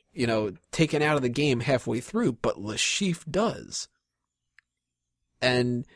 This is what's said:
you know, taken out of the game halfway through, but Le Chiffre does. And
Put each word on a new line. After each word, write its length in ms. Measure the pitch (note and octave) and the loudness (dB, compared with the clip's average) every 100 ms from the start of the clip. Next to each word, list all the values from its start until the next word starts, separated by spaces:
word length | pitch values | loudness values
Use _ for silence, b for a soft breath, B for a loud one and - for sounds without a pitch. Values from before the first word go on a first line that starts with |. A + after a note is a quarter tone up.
| _ | _
you 120 | - A#2 | -4 0
know, 280 | A2 G#2+ F2+ _ | 0 -2 -6 _
taken 300 | - D#3 D3+ | 0 2 2
out 160 | D3+ D3 | 2 2
of 40 | |
the 60 | B2+ | 0
game 320 | A#2+ D3 B2 | 2 2 2
halfway 400 | A2+ C3 - A#2 | 2 0 0 -4
through, 340 | - A3 A#3+ A#2+ | -2 0 0 2
but 160 | - - | -2 -2
Le 180 | G2+ G#2 | -4 -2
Chiffre 540 | - - G3 E3+ - | -2 0 0 -2 -2
does. 600 | F3 A3 C3 G1+ - - _ _ _ _ _ _ _ _ _ _ _ _ _ _ - | -2 0 -2 -10 -10 -12 _ _ _ _ _ _ _ _ _ _ _ _ _ _ -4
And 440 | B2+ B2 B2 B2 B2+ | 0 2 2 -2 -6